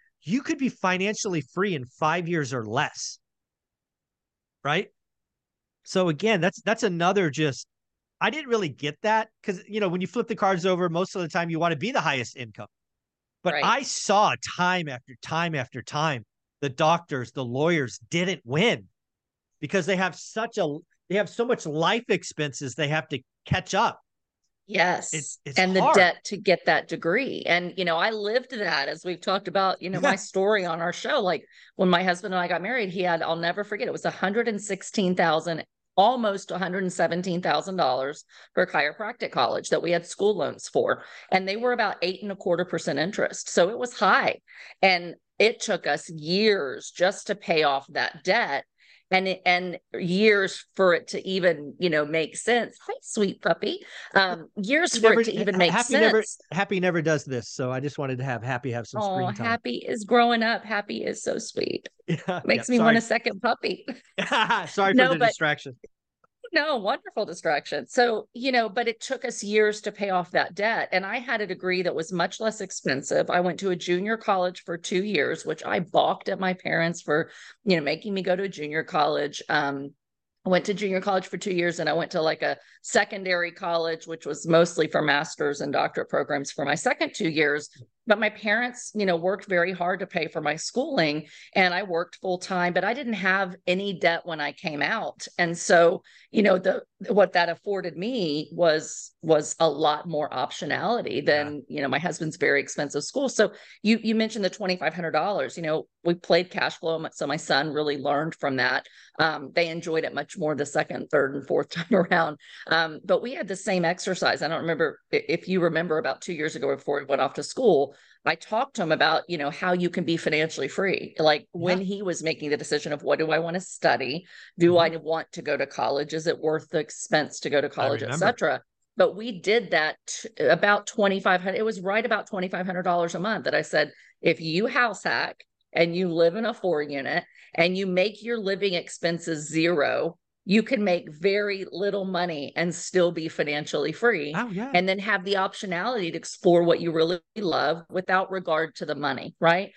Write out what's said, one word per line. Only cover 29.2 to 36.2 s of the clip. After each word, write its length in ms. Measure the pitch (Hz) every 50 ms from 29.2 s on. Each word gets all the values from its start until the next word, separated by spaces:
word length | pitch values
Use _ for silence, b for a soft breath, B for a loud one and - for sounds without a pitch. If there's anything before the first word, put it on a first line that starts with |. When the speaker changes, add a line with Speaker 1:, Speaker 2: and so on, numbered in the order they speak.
| - - 190 202 202 185
Speaker 2:
about, 320 | 175 196 190 190 - -
you 80 | - 175
know, 100 | 190 185
my 120 | 185 277
Speaker 1:
Yeah. 40 | 220
Speaker 2:
story 480 | 190 - - - 196 190 202 214 208 185
on 160 | 175 160 165
our 140 | 170 175 175
show. 260 | - - 226 285 294
Like, 240 | 214 180 170 135 - B B B B B B
when 140 | - 202 185
my 140 | 175 170 185
husband 300 | 190 175 180 180 208 185
and 60 | 185
I 80 | 175 170
got 140 | 180 165
married, 280 | 170 202 247 262 214 185
he 120 | 170 202
had, 200 | 180 180 170 165
I'll 140 | - - 165
never 300 | 165 170 170 180 190 202
forget, 240 | 202 214 208 254 -
it 20 |
was 140 | 143 160 -
a 60 | 175
hundred 360 | 156 - - 185 202 233 233 240
and 140 | 220 202
sixteen 520 | 196 - 196 190 - - - - 196 180 185
thousand, 520 | 180 185 170 151 160 160 170 165 156 - _ _ _ _ _ - -
almost 540 | 190 233 262 254